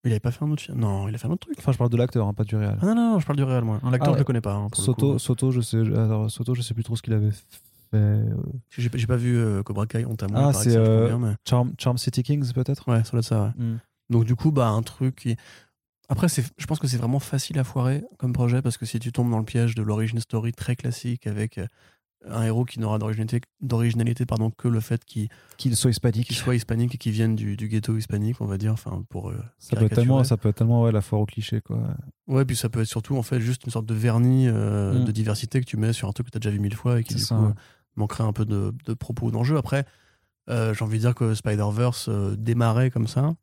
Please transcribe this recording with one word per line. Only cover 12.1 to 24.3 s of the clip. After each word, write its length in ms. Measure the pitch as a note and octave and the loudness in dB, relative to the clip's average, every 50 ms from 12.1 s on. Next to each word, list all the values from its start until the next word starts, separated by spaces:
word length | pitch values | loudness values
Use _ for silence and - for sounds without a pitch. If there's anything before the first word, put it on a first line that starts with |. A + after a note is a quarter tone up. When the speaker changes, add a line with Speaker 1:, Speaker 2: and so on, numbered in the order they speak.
| - - B2 | -2 -2 0
Speaker 2:
Kings, 300 | - D3 D3 C#3 A#2+ A#2+ | 0 0 0 0 -2 -2
peut-être ? 340 | B2+ B2+ - C#3 - - | -2 -2 -2 -4 -4 0
Speaker 1:
Ouais, 160 | - A#2+ A2+ A2+ | 2 2 2 2
ça 80 | - | 2
doit 80 | - A#2 | 0 -2
être 40 | A2+ | 0
ça, 180 | - A2+ G#2+ G2+ G#2+ A#2+ | 2 0 2 2 0 -2
ouais. 60 | - A#2+ | -2 -4
Speaker 2:
Hmm. 140 | A2+ A2+ A2+ _ _ _ _ _ _ | -4 -4 -6 _ _ _ _ _ _
Speaker 1:
Donc 140 | A#2+ A#2 A2+ | 2 2 4
du 100 | A2 B2 | 2 0
coup, 160 | - - D#3 | 2 2 2
bah, 180 | D3+ C#3 B2 A2+ | 2 4 2 2
un 140 | G#2 A2 A2+ | 2 0 -2
truc 320 | - - - C3 C3 C3 | -4 -6 -4 -4 -4 -4
qui... 200 | - - A#2+ A2 - - - - - _ _ _ _ _ _ _ _ _ | -4 -4 -4 -4 -4 -6 -20 -20 -20 _ _ _ _ _ _ _ _ _
Après, 220 | _ - - - E3+ | _ -2 0 2 0
c'est, 160 | - - A#2 - _ | 2 0 -4 -4 _
je 80 | - - | -12 -6
pense 120 | - D#3 D3+ | -6 -4 -2
que 80 | - | -2
c'est 100 | C3+ B2 | -2 -2
vraiment 220 | A#2+ A#2+ A#2 C3 C#3 | 0 0 0 0 -2
facile 380 | - - - C3+ - - D#3+ C#3+ | -2 -2 -4 -4 -4 -2 -2 -2
à 40 | B2+ | -2
foirer 420 | A#2+ - C#3 B2 B2+ C3+ C#3+ G#3 - - _ | -2 -2 0 0 0 0 -2 -4 -8 -10 _
comme 120 | - B2+ | -4 -2
projet, 300 | A#2+ B2+ B2 A#2+ A#2+ B2+ | 0 2 2 2 2 2
parce 160 | C#3 B2+ A#2 | 0 -2 -4
que 80 | - - | -4 -8
si 140 | G#2+ - A#2 | -6 -6 -4
tu 120 | A#2 B2 | -6 -4
tombes 200 | A#2 - B2 A#2+ | -2 0 0 2
dans 80 | A2+ A2 | 2 0
le 40 | A2 | -2
piège 280 | G#2+ - A#2+ A#2 A#2 A2+ | -2 0 0 2 2 0
de 60 | A2+ | -2
l'origin 380 | G#2+ G#2 G#2+ G#2+ A2 A2 A2+ A#2 | -2 -2 0 0 0 -2 -2 -4
story 340 | A2+ _ - A2+ A2 A#2 A2+ | -6 _ -4 -4 -4 -4 -6
très 220 | - - - B2 | -6 -4 -4 -4
classique 480 | - - B2 A#2+ - - A#2+ A#2+ A#2+ _ | -2 -4 -6 -6 -4 -6 -6 -6 -6 _
avec, 300 | G#2+ G#2 G#2 G#2+ A2+ - | -6 -4 -4 -4 -6 -6
euh, 80 | - F#2+ A2+ _ _ _ _ _ _ _ _ _ _ - | -8 -10 -10 _ _ _ _ _ _ _ _ _ _ -16
un 140 | - A2+ A2+ | -8 -4 -2
héros 240 | A2+ A2+ A2 A#2 B2 | 0 0 0 0 -2
qui 140 | A#2+ - A2+ | -4 -4 -6
n'aura 180 | A2 G#2+ G#2+ | -2 -2 -2
d'originalité, 440 | A2 G#2+ A2 A2 A2 A2 A2 A#2+ A#2+ - _ _ _ | -2 -2 -4 -4 -4 -4 -2 -4 -4 -4 _ _ _
d'originalité, 640 | - B2+ A#2+ A2+ A#2 A#2 A2+ A2+ A2+ A#2+ A#2 - B2+ | -6 -2 0 2 2 2 2 2 0 0 0 -2 -2
pardon, 240 | A#2+ | -2